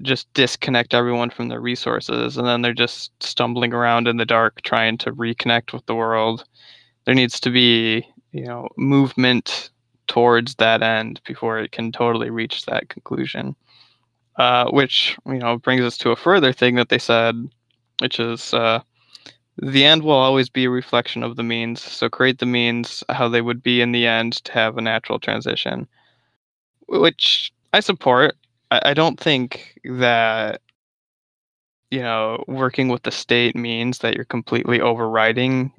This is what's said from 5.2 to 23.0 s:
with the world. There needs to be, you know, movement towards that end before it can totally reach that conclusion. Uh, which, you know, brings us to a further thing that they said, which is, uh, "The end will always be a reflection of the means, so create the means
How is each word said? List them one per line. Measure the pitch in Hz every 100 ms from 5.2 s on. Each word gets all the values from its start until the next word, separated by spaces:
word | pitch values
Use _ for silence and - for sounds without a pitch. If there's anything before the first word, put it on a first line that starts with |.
| 117 117 - 117 -
with | 117
the | -
world. | 113 113 113 110 117 - _ - - _ _
There | -
needs | 131 123 -
to | 131
be, | 123 120 117 113 110 - _ _
you | 143 127
know, | 120 127 -
movement | 135 139 131 - 127 120 - - - _ _ _ -
towards | - 120 117 120
that | - 113 113
end | 113 110 113 110 -
before | - 117 110
it | 110
can | - 113
totally | - 120 113 117
reach | 113 113 -
that | - 120 -
conclusion. | - - 131 131 - 135 143 _ _ _ _ _ _ _ -
Uh, | 123 123 123
which, | 139 131 - - - -
you | 131
know, | 120 117
brings | 127 127
us | 123 -
to | 135
a | 117
further | 170 196 135
thing | 127 123
that | 123 117
they | 120
said, | - 117 117 117 131 _ _ _ _ -
which | 131 -
is, | 117 117 -
uh, | 120 113 117 - _ _ - - _ _ -
"The | 135 135
end | 143 160
will | 156
always | 139 131 135 127
be | 131
a | 127
reflection | 123 - 120 - 117
of | 117 123
the |
means, | 117 117 117 117
so | - - 117
create | - 127 127
the |
means | 123 123 120 120 117 -